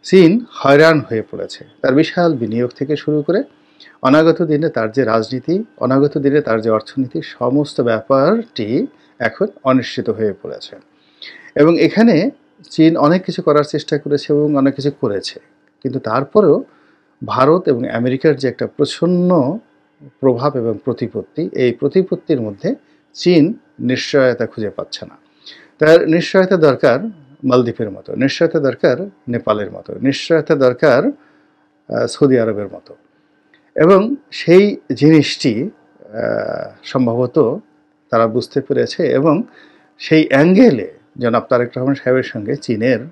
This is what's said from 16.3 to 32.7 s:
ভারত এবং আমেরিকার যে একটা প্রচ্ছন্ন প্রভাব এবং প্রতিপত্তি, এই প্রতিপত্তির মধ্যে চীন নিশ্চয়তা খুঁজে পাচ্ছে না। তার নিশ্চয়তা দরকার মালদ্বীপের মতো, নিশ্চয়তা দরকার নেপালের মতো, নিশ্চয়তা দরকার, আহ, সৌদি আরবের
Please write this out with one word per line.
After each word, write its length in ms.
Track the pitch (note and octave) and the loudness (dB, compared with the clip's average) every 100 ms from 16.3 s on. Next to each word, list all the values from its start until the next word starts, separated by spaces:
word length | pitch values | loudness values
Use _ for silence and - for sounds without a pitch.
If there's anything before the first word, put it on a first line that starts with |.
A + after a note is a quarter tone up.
| G#3+ F#3+ - C#3 _ _ _ _ _ | 2 2 0 -2 _ _ _ _ _
ভারত 360 | - A#2+ C3+ F3 E3+ | -6 0 2 2 0
এবং 140 | B2 - A2+ | -2 -4 -4
আমেরিকার 340 | B2 C3+ D#3+ | -4 0 0
যে 120 | C3 C3 | 0 -4
একটা 180 | A#2 A2 | -4 -10
প্রচ্ছন্ন 840 | - C#3+ - E3+ F3+ F3+ F3 B2+ A3 _ _ _ _ C#3 _ | -4 -6 -2 -2 0 2 2 0 -6 _ _ _ _ -20 _
প্রভাব 320 | C3 A#2 D3 | -2 0 -2
এবং 180 | C#3 A2+ G2+ | -4 -4 -4
প্রতিপত্তি, 580 | - A2+ A#2 A2 - - D#3+ - | -6 -6 -6 -8 -10 -8 -8 -2
এই 80 | B2 | -2
প্রতিপত্তির 680 | - C#3+ F#3+ F#3 E3+ - D3 | 0 -2 0 -2 -6 -4 -4
মধ্যে 280 | A2 G2+ F3 C#4+ _ _ _ | -4 -8 -8 -8 _ _ _
চীন 300 | - F3 E3 D#3+ A#3 _ - | -4 2 4 2 -2 _ -8
নিশ্চয়তা 680 | A#2+ B2+ - C#3+ B2+ A#2 | -4 -4 -2 2 2 0
খুঁজে 240 | A2+ - G#2 | -6 -6 -8
পাচ্ছে 360 | G2 F#2+ - | -8 -12 -14
না। 100 | - _ _ _ - - _ _ | -18 _ _ _ -20 -20 _ _
তার 180 | D#3 D#3+ D#3 | 6 6 4
নিশ্চয়তা 500 | E3+ - F#3+ F#3 F#3 | 0 2 0 2 4
দরকার 420 | D#3 B2 C#3+ B2 A3+ F3+ - - | 4 4 2 0 -4 -12 -20 -6
মালদ্বীপের 460 | C3 B2 A#2 A#2 G#2+ | 0 2 0 -4 -8
মতো, 180 | G2 - | -10 -12
নিশ্চয়তা 440 | - C3+ - E3 D#3+ | -4 -4 0 -2 0
দরকার 380 | C3+ - D#3 B2+ G3 _ - | -2 0 -2 -2 -6 _ -8
নেপালের 400 | A#2+ A2 G#2 G2 | -6 -2 -4 -4
মতো, 200 | F#2+ - - C3+ | -12 -16 -4 -4
নিশ্চয়তা 480 | C3+ - D#3+ D3+ | -4 -2 -2 0
দরকার, 460 | D3+ B2+ B2 D#3 B2 | 2 2 2 2 2
আহ, 1000 | A3 C#4+ _ _ _ _ _ _ - A2+ A#2 | 0 -6 _ _ _ _ _ _ -8 -4 -4
সৌদি 280 | - C#3+ B2+ | 0 2 2
আরবের 300 | A2+ G#2 G2 | 0 -4 -10